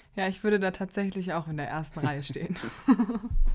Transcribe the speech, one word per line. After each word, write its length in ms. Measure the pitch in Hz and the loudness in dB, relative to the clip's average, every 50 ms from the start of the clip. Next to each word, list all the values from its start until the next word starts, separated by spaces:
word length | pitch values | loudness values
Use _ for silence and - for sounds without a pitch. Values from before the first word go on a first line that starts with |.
| - _ - | -20 _ -4
Ja, 120 | 202 190 | -2 -2
ich 160 | 190 190 - - | -2 -2 0 2
würde 160 | 214 208 202 | 2 2 4
da 100 | 190 185 | 2 0
tatsächlich 640 | 185 - 190 190 - 202 202 196 190 196 180 180 160 | -2 -2 -6 -6 -4 -4 -4 -2 -4 -4 -4 -4 -4
auch 140 | 170 156 | -4 -4
in 100 | 160 156 | -4 -6
der 100 | 151 143 | -6 -4
ersten 300 | - 139 156 160 - - | -4 -4 -6 -6 -8 -6
Reihe 240 | 160 147 147 143 143 | -2 -2 -2 -2 -4
stehen. 380 | 139 - 123 - 170 - 180 - - 110 - - - | -6 -6 -6 -6 -4 -6 -6 -6 -8 -10 -10 0 2
<laughs> 140 | - 240 185 233 190 233 214 220 247 - - - - | 4 4 4 2 0 -2 -4 -4 2 4 6 6 6